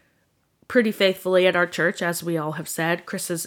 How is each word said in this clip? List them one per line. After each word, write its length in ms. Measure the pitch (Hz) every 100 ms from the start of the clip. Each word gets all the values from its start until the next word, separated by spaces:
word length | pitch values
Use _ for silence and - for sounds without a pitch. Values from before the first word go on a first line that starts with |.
| _ _ _ _ _ _ _
pretty 240 | 254 220
faithfully 560 | 208 196 185 185 185 185
at 80 |
our 120 | 175 175
church, 360 | - 170 -
as 220 | 175 170
we 120 | 170 165
all 140 | 151
have 160 | 156 156
said. 380 | - 165 170 -
Krista's 400 | 190 - 170